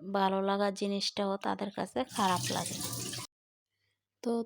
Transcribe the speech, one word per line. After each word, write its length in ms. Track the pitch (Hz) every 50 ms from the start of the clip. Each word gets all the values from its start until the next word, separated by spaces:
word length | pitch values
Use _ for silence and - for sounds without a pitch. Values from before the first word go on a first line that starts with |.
| - 190 196
ভালো 260 | 196 196 190 190 190
লাগা 280 | 196 196 196 196 202 202
জিনিসটাও 640 | 196 196 208 202 202 202 202 - - - 202 196 196 202
তাদের 320 | - 208 196 190 202 202
কাছে 280 | - - 196 196 - 240 262 -
খারাপ 340 | - - 214 185 180 175 - -
লাগে। 260 | - - - - - - - - - - - - - - - - _ _ _ _ _ _ _ _ _ _ _ _ _ _ _ _ _ _ -
তো 80 | 240 233 233 226